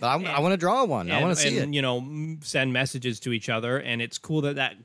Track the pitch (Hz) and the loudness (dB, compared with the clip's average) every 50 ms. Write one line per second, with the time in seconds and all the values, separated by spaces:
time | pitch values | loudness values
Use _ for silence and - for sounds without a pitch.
0 | 117 120 135 165 185 170 147 143 151 175 196 180 165 180 220 269 262 202 139 110 | 0 2 2 2 0 0 0 2 4 4 2 2 2 2 4 4 4 2 2 0
1 | - 170 160 143 151 180 175 151 147 143 139 135 139 147 143 143 135 131 123 123 | 0 0 0 2 2 2 2 2 2 2 2 2 0 0 0 0 2 2 0 -2
2 | 127 139 151 151 156 160 160 156 147 - - 143 135 131 123 123 135 131 - 131 | -2 -6 -6 -6 -6 -6 -6 -8 -8 -2 0 0 2 2 2 0 0 0 -2 -4
3 | 123 127 113 - - 127 120 110 - - 117 113 113 120 127 139 127 123 117 117 | -4 -4 -4 -4 -2 -2 -2 -2 -2 -2 -2 -2 0 0 -2 -2 -2 -2 -4 -4
4 | 120 117 - - - - 156 156 143 143 143 139 131 127 101 98 123 | -4 -6 -8 -10 -6 -2 0 0 0 0 0 -2 -2 -4 -4 -8 -6